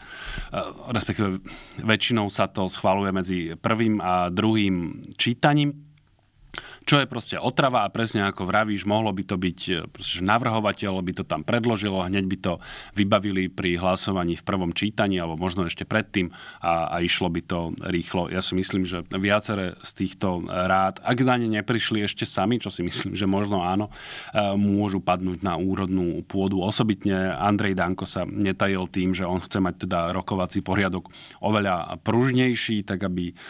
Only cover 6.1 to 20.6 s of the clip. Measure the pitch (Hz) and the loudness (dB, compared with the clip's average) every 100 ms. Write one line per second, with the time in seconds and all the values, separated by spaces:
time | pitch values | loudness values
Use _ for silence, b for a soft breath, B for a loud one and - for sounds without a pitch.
6.1 | _ _ _ - - B B - 143 131 | _ _ _ -16 -16 B B 2 4 2
7.1 | 120 - 90 120 - 139 123 98 113 113 | -4 -6 -2 -2 2 4 4 2 0 0
8.1 | 110 98 - 92 101 110 98 98 107 110 | 2 0 0 0 2 2 0 2 2 2
9.1 | 98 - 98 90 85 - 85 80 - - | -2 -4 -2 -2 -2 -2 -2 -4 -10 -6
10.1 | 87 92 117 123 110 104 95 104 95 90 | -2 2 2 2 0 0 0 -2 -2 -2
11.1 | 85 - 78 76 120 117 107 101 95 90 | -4 -4 -4 0 0 0 0 0 -2 -2
12.1 | 98 92 95 95 85 B B B 101 98 | -2 -2 -2 -4 -6 B B B 0 4
13.1 | 104 101 95 92 - 92 87 90 92 - | 4 2 0 -2 -2 0 2 2 0 0
14.1 | 95 87 82 - 98 85 - 104 - 101 | 0 0 -2 -2 -2 0 -2 -2 0 2
15.1 | 92 82 78 92 92 85 - - 110 104 | 0 -2 -2 -2 0 -2 -4 -2 -2 0
16.1 | 101 87 B B B 87 82 80 87 87 | 0 -2 B B B 0 0 0 0 0
17.1 | - 90 85 - 87 82 - 90 87 - | 2 0 -2 -2 -4 -4 -6 -2 -2 0
18.1 | 92 85 90 - 92 92 98 90 90 82 | -2 -2 -2 -2 0 0 0 0 -4 -6
19.1 | 92 101 104 - 98 90 - - - 92 | -2 2 2 2 -2 -2 -6 -10 -4 -4
20.1 | - 98 87 - 90 | -2 -2 -2 -4 -2